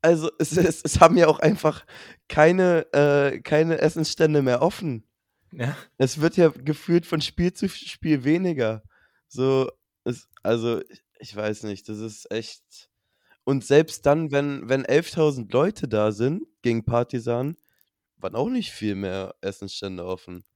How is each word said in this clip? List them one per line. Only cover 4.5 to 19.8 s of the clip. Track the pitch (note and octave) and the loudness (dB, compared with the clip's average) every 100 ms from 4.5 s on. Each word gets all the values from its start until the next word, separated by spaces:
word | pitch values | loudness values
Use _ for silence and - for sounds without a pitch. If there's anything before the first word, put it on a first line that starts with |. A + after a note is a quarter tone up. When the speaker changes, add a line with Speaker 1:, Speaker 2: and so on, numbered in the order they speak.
| B2 | 2
Speaker 1:
offen. | E3+ - E3+ A#2 _ _ _ _ _ | 0 -2 -8 -8 _ _ _ _ _
Speaker 2:
Ja. | D#3 B2 C#3+ - _ | -8 -8 -8 -16 _
Speaker 1:
Es | C3+ D3+ | -2 0
wird | D#3+ F3 | 0 4
ja | D#3+ | 2
gefühlt | - C3+ D3 - E3+ - | 2 -8 -6 0 0 0
von | D#3+ | -6
Spiel | - - F3 | -4 -2 -2
zu | - F#3+ | -2 -8
Spiel | - - - D#3+ D3 | -6 -16 -10 -2 -2
weniger. | B2+ E3 F#3 D3 A2 A2 - _ _ _ _ | 0 0 0 -2 -4 -4 -12 _ _ _ _
So, | - C3 C3+ C3 - _ _ - | -2 0 2 0 -6 _ _ -8
es, | A#2+ _ _ | -8 _ _
also, | - A#2 A#2 A2 - | -2 -2 0 -4 -6
ich, | - _ _ | -20 _ _
ich | - G#2 | -16 -6
weiß | G#2+ G#2+ | -6 -6
nicht, | G#2+ G2 - | -10 -12 -12
das | G#2+ | -12
ist | A2 G#2 - | -12 -14 -10
echt. | G#2+ A2 - _ - _ _ _ _ _ _ | -10 -10 -18 _ -20 _ _ _ _ _ _
Und | - C#3 - | -4 -4 4
selbst | C#3 D#3+ - C#3+ | 4 4 -2 0
dann, | D3+ D#3 | 0 0
wenn, | C#3+ C#3+ C#3 A#2 | -2 -2 -6 -2
wenn | C3+ - | -2 2
elftausend | C#3+ E3+ - D3+ C3+ G#2+ | 0 0 0 0 0 -2
Leute | B2 E3+ - C3+ | 0 0 -2 -4
da | G#2+ G#2+ | 0 0
sind | G#2 B2 F3+ D#4+ _ | 0 -2 -2 -10 _
gegen | A#2+ A2+ A2 | -2 -2 0
Partizan, | A#2 A#2+ B2+ A#2+ A#2+ C#3 F3 _ _ _ _ _ _ | -2 -2 -6 -4 -4 -6 -10 _ _ _ _ _ _
waren | F#2+ G#2+ | -8 -4
auch | F#3 | -4
nicht | B3+ - | -4 -6
viel | - G#2+ | -8 -6
mehr | G2 G2 F#2+ F#2+ - | -4 -6 -6 -10 -10
Essensstände | F#2+ F#2+ G2 - | -10 -10 -14 -12